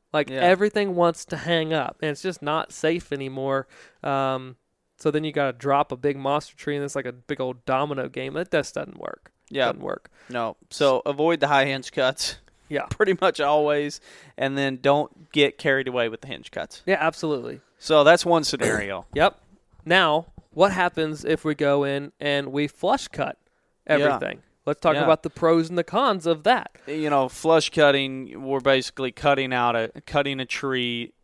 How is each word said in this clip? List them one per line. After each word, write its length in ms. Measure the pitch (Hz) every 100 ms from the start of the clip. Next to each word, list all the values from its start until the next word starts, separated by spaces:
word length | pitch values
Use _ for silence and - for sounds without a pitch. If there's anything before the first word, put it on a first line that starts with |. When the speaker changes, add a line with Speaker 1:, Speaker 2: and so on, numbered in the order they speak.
| _
Speaker 1:
Like, 180 | 156 143
Speaker 2:
Yeah. 100 | 131
Speaker 1:
everything 540 | 175 185 208 214 202
wants 300 | 175 170 165 -
to 100 | 156
hang 360 | 170 165 156
up, 240 | 160 127 -
and 100 | 156
it's 120 | 143
just 180 | 185 170
not 300 | 147 160 -
safe 400 | - 160 170 -
anymore. 540 | 143 135 135 135 135 131 - - _
Um, 540 | 139 139 135 131 131 127 _ _ _ _
so 140 | 160
then 140 | 151
you 80 | 156
gotta 200 | 147 139
drop 400 | 120 139 139 147
a 40 | 127
big 200 | 143 139
monster 400 | 135 147 - -
tree, 180 | 151 143
and 80 |
it's 120 | 139 139
like 80 | 127
a 60 |
big 280 | 123 - 147
old 240 | 131 127 -
domino 420 | 131 147 139 131
game. 240 | 131 135
That 180 | 151 175
just 240 | 160 143
doesn't 240 | - 143 -
work. 320 | 50 - _ _ _
Speaker 2:
Yeah. 160 | 139 120
Speaker 1:
Doesn't 160 | -
work. 280 | 98 - - _ -
Speaker 2:
No. 260 | 123 113 - _
So 320 | - 139 131
avoid 360 | - 143 160 165
the 80 | 143
high 180 | 139 139
hinge 260 | 135 -
cuts. 440 | - 131 139 - -
<laughs> 60 | _ _ _
Speaker 1:
Yeah. 180 | 143 -
Speaker 2:
Pretty 260 | - 208 180
much 180 | 185 -
always. 640 | 143 151 151 147 147 - - - - -
And 220 | 135 139
then 220 | 135 127
don't 480 | 139 143 147 - 156
get 260 | 151 143 -
carried 300 | 160 135 131
away 220 | 123 117
with 140 | 110
the 40 | 135
hinge 240 | - -
cuts. 320 | - 80 -
Speaker 1:
Yeah, 120 | - 185
absolutely. 600 | 160 - 160 143 120 - _ _
Speaker 2:
So 240 | - 156
that's 240 | 143 170 -
one 160 | 165
scenario. 640 | 147 135 117 107 101 92 -
Speaker 1:
<clears throat> 60 |
Yep. 240 | 143 185 - _ _ _ _
Now, 420 | 156 185 165 151 170 - _
what 220 | 156 196
happens 520 | 185 175 - 156 147
if 200 | - 156
we 100 | 156
go 300 | 143 143 143
in 260 | 139 139 143 _
and 300 | 147 143 139
we 160 | 139 147
flush 400 | - 180 262 -
cut 320 | - 139 - _ _ _ _ -
Speaker 2:
Yeah. 60 | 147
Speaker 1:
everything? 440 | 147 131 - - _ _
Let's 160 | - 147
talk 160 | 165 147
Speaker 2:
Yeah. 80 |
Speaker 1:
about 180 | 147 156
the 80 | 160
pros 380 | - 165 165 160
and 100 | 175
the 60 |
cons 420 | 165 208 269 196 160
of 160 | 160
that. 340 | 175 247 - - -
Speaker 2:
You 200 | 156 151
know, 200 | 143 127
flush 420 | - 160 165 -
cutting, 720 | - 147 139 135 131 127 71
we're 160 | 135 135
basically 540 | 131 135 123 - 131
cutting 400 | - 147 139 131
out 240 | 127 120 117
a, 160 | 113 -
cutting 360 | - 147 139 135
a 40 |
tree 680 | 127 - 139 131 120 120 120 _